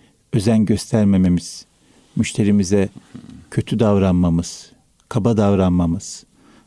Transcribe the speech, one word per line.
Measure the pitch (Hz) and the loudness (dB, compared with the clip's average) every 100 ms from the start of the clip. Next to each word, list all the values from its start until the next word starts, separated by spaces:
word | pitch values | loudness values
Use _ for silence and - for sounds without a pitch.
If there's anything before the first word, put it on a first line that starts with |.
| _ _ _ | _ _ _
özen | 117 104 110 | -2 2 2
göstermememiz, | 104 104 - 110 101 98 92 85 - - - _ _ _ _ - | 2 -2 -2 0 2 2 2 0 -4 -14 -20 _ _ _ _ -6
müşterimize | 110 - 101 101 90 101 95 - - - - - - | -4 -2 0 0 2 0 0 -6 -20 -20 -20 -20 -8
kötü | - - 107 | -6 -4 0
davranmamız, | 110 101 95 90 87 85 87 - - _ _ _ _ | 2 2 2 2 2 0 -4 -12 -20 _ _ _ _
kaba | - 107 107 | -2 0 2
davranmamız, | 101 98 92 87 85 92 - - - _ _ - | 2 2 2 2 0 -4 -8 -18 -20 _ _ -20